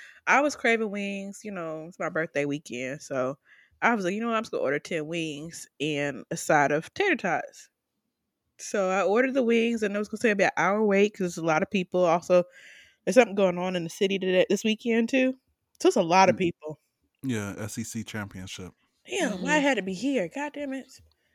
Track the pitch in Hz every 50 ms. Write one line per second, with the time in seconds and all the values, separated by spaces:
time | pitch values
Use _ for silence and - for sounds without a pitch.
0 | - - - - - - 196 262 294 285 - - - 233 226 220 226 202 196 202
1 | 202 202 202 196 196 196 196 - - 214 196 180 165 160 156 156 156 175 - -
2 | 175 160 180 160 160 - - 143 147 143 143 156 - - 120 123 131 127 143 151
3 | - - 139 131 127 131 143 _ _ _ - _ _ _ _ - 170 220 240 208
4 | 185 175 196 214 233 233 226 220 226 - - - - 131 143 151 - - 185 156
5 | 151 156 170 170 160 156 143 143 156 170 - - - _ _ - 143 156 147 143
6 | 143 143 135 101 - - 175 - - - 160 147 143 143 147 160 - - - -
7 | 403 392 311 214 - 175 151 131 - - - - - _ _ _ _ _ _ _
8 | _ _ _ _ _ _ _ _ _ _ _ - - - - 208 190 185 185 196
9 | 175 185 208 240 262 262 254 277 240 226 233 226 226 233 233 220 214 196 202 208
10 | 214 - 226 - - 220 208 202 202 - - - 160 185 202 220 220 202 196 196
11 | 208 208 - - 185 175 - 170 165 165 156 160 190 - - 190 175 - - 180
12 | 180 165 160 175 - - 180 180 175 - _ - - - - - - _ _ _
13 | - 190 190 254 240 190 196 208 196 180 175 180 180 185 185 175 165 165 - -
14 | 208 196 196 190 190 185 185 185 - - 196 196 - 214 220 - - 233 226 233
15 | 233 226 269 262 254 262 262 _ _ _ _ _ _ _ _ - - 370 - 233
16 | 175 160 175 190 190 185 220 190 190 170 - _ 151 156 151 _ _ _ _ _
17 | _ _ _ - - 131 117 107 101 101 - - 107 98 - 120 107 - - 113
18 | 110 - - 107 101 98 - 95 92 98 - - 92 87 _ _ _ _ _ _
19 | _ - 370 392 320 226 208 180 214 277 302 302 277 285 262 202 185 190 190 180
20 | 233 285 269 240 180 165 - 269 294 294 - 285 294 269 269 262 - _ - -
21 | _ _ _ _ _ _